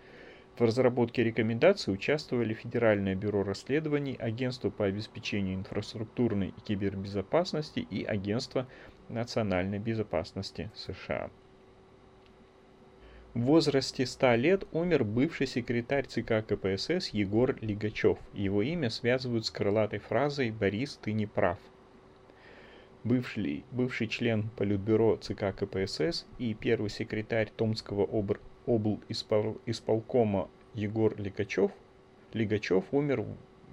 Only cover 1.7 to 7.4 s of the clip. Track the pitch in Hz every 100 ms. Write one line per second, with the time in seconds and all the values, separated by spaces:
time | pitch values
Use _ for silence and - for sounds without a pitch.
1.7 | 202 - 98 - 147 - 123 113 107 123
2.7 | 120 113 104 98 95 104 101 98 95 -
3.7 | 143 156 147 139 - 120 113 127 123 101
4.7 | - 101 101 107 - - 104 95 95 95
5.7 | - 101 110 113 - 117 101 92 - -
6.7 | 98 98 98 98 104 190 156